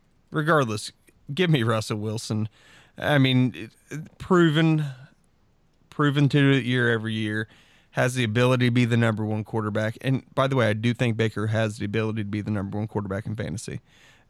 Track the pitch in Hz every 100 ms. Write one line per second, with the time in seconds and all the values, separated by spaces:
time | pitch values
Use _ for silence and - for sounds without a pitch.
0 | _ _ - 156 151 156 117 107 - -
1 | _ _ - 143 180 143 113 113 - 107
2 | 107 110 - 107 107 _ - - _ -
3 | 104 143 131 127 127 73 113 _ - 147
4 | 156 - - 180 165 151 160 156 143 127
5 | 135 _ _ _ _ _ _ _ _ -
6 | 147 143 143 147 139 139 117 127 120 117
7 | 110 110 107 107 110 - _ _ _ -
8 | 127 127 113 117 123 127 123 123 120 117
9 | 117 107 107 107 104 113 107 107 110 -
10 | 135 131 - - 135 131 110 107 120 117
11 | 123 110 113 104 110 110 110 104 104 107
12 | 110 110 101 104 101 107 98 104 107 107
13 | 101 98 107 107 98 95 - 69 _ _
14 | _ _